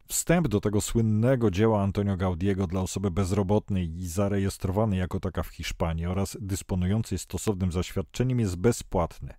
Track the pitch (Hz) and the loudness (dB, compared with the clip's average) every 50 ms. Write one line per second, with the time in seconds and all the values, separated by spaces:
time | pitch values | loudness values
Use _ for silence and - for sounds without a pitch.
0 | _ - - - - - 165 180 170 131 101 101 - 107 101 104 95 - - 117 | _ -8 -6 -4 0 2 2 2 2 2 2 0 0 2 0 0 0 0 2 2
1 | 113 110 107 107 110 127 135 127 117 107 87 90 110 113 110 104 98 98 87 104 | 2 4 4 4 4 4 4 4 2 2 4 4 4 4 4 4 2 2 2 0
2 | 101 101 98 87 98 95 92 80 90 101 98 92 98 85 82 95 92 90 - 95 | 0 0 0 0 0 0 0 0 0 0 2 2 0 0 0 -2 -2 -2 -2 -2
3 | 95 101 82 90 98 87 95 98 101 90 104 107 - - 104 92 90 82 80 85 | -2 0 0 0 0 0 2 2 2 4 2 2 2 0 -2 -2 -2 -2 -4 -6
4 | 92 90 82 95 101 98 101 101 98 98 - - - 92 90 104 110 110 98 92 | -8 -6 -2 0 0 0 2 0 0 0 -2 -2 -2 -2 0 2 2 2 2 0
5 | 90 87 - 95 - 92 - - 82 - - - - - - - 92 82 82 80 | 0 -2 -4 -4 -4 -4 -4 -4 -6 -6 -6 -10 -8 -8 -4 -2 -2 0 0 -2
6 | 82 87 92 95 98 - - - - 95 98 - - - 101 92 90 90 101 110 | -2 -2 -2 -2 -2 -2 -4 -8 -8 -6 -6 -6 -4 -4 -2 0 0 2 0 0
7 | 110 - 101 90 - - - 92 - - 104 92 95 92 80 90 85 - - 98 | -2 -2 -4 -6 -6 -6 -8 -4 -2 -2 0 0 0 0 0 -2 -2 -4 -4 -6
8 | 95 - - - 120 131 127 120 117 98 87 87 92 113 120 - - - - 95 | -6 -4 -2 -2 -2 0 0 0 0 0 0 2 2 2 2 0 -2 -4 -2 0
9 | 82 80 - - - 67 - | 0 0 -4 -8 -14 -14 -14